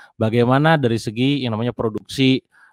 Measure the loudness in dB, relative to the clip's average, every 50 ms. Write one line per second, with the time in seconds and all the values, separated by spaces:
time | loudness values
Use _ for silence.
0 | -20 -14 _ -4 -2 0 2 2 2 2 2 2 4 2 2 2 2 0 -2 -2
1 | -4 -6 -4 -2 -2 -2 -2 -2 -4 -4 -4 -4 -4 -4 -4 -4 -6 -6 -6 -6
2 | -12 -8 -2 0 2 2 2 0 -2 _ _ _ _ _